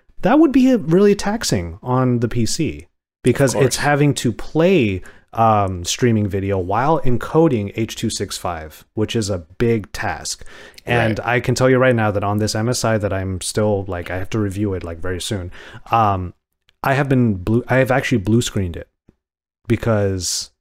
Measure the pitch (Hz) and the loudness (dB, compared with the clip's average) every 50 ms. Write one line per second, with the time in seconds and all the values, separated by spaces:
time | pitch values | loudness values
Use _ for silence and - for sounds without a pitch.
0 | _ _ _ - - 185 262 302 330 285 247 269 254 262 254 214 - 160 160 190 | _ _ _ -2 0 4 6 6 6 6 6 4 4 4 4 2 2 2 4 6
1 | 208 202 196 202 - 202 214 220 - - 131 98 85 82 82 - - 127 127 131 | 6 4 4 2 0 -4 -4 -4 -2 -2 -2 -2 -2 -6 -10 -10 -4 -2 0 2
2 | 127 127 123 120 120 113 - 120 113 104 - - 156 - 73 73 - _ _ _ | 2 2 2 0 0 0 0 0 0 0 -2 -2 -4 -4 -6 -8 -14 _ _ _
3 | _ _ _ _ - 131 120 - 139 123 120 107 - 120 - - - 147 147 139 | _ _ _ _ 0 2 2 4 2 2 2 2 2 2 2 0 0 0 2 2
4 | 147 143 123 - - 123 107 - - - - 151 165 185 196 160 120 104 95 87 | 2 2 2 0 -2 -4 -4 -4 -8 -4 0 2 4 4 4 4 2 0 -2 -4
5 | - - - - _ _ - 113 113 113 107 104 101 95 95 87 87 - - - | -8 -12 -20 -20 _ _ -2 2 4 4 4 4 2 0 -2 -4 -6 -6 -2 0
6 | 127 120 113 107 104 98 98 98 98 98 98 95 87 92 98 113 131 151 165 151 | 2 2 2 2 0 0 -2 -2 -2 -2 -2 -2 -2 -2 -2 0 2 2 2 4
7 | - 127 123 107 - - - 160 165 165 135 107 101 98 - 110 113 107 - - | 4 2 2 2 0 0 2 4 4 4 2 0 -2 -4 -4 -4 -6 -6 -4 -6
8 | - 110 - - 104 95 - - - 92 85 80 80 80 - - - _ _ 110 | -6 -6 -4 -6 -6 -8 -8 -8 -8 -8 -8 -8 -12 -14 -18 -20 -20 _ _ -4
9 | 107 - - 117 104 95 101 87 80 - - - 120 117 117 110 95 - - - | -4 -2 -2 -2 -2 -2 -4 -6 -8 -10 -4 -2 0 0 0 0 -2 -6 -10 -8
10 | - 101 78 73 73 - - - - - - - - - - - - - 120 120 | -6 -6 -6 -8 -8 -10 -10 -10 -14 -16 -18 -20 -20 -20 -20 -12 -4 -2 0 0
11 | 113 110 104 104 - - 120 120 110 - 120 - 127 131 131 123 127 131 123 113 | 2 0 -2 -2 -2 -2 -2 0 0 0 0 2 4 4 4 4 4 4 4 2
12 | 107 107 98 101 101 101 104 104 107 107 - 110 110 120 127 - - 113 110 107 | 0 0 0 -2 -2 -2 0 -2 -2 -2 -2 -2 -2 -2 -2 -2 0 0 0 0
13 | 101 98 95 95 92 95 95 90 - - - 113 107 107 104 98 95 98 90 87 | -2 -2 -4 -4 -4 -6 -6 -6 -8 -4 -2 0 0 0 0 -2 -2 -4 -8 -8
14 | 85 - 87 92 101 - - 113 104 101 92 101 104 101 95 90 82 82 85 80 | -8 -8 -6 -6 -6 -4 -2 -2 -2 -2 -2 -2 -2 -2 -2 -4 -6 -10 -10 -6
15 | 95 90 90 85 - - 110 95 87 90 - - - - - - - - - 113 | -6 -4 -4 -4 -4 -6 -6 -6 -6 -10 -12 -16 -18 -20 -20 -20 -4 0 2 2
16 | 110 101 98 92 90 85 - _ _ _ _ _ _ _ _ _ - 139 135 135 | 4 2 2 0 -4 -8 -12 _ _ _ _ _ _ _ _ _ -2 0 0 0
17 | 147 135 135 127 123 113 104 90 87 107 110 120 123 - 131 131 131 117 127 135 | 0 2 2 2 4 2 0 -2 -2 0 0 0 0 2 2 2 2 2 0 0
18 | 131 - 131 110 92 104 110 120 120 - - 107 95 87 82 - - - _ _ | 0 0 -2 0 2 2 2 2 2 0 -4 -4 -4 -4 -6 -10 -14 -16 _ _
19 | _ _ _ _ _ _ _ _ _ _ _ _ _ - 117 - - 117 110 104 | _ _ _ _ _ _ _ _ _ _ _ _ _ -2 -2 0 0 0 0 2
20 | 101 98 95 92 87 - - - - - _ _ | 0 0 -2 -4 -6 -6 -6 -6 -8 -12 _ _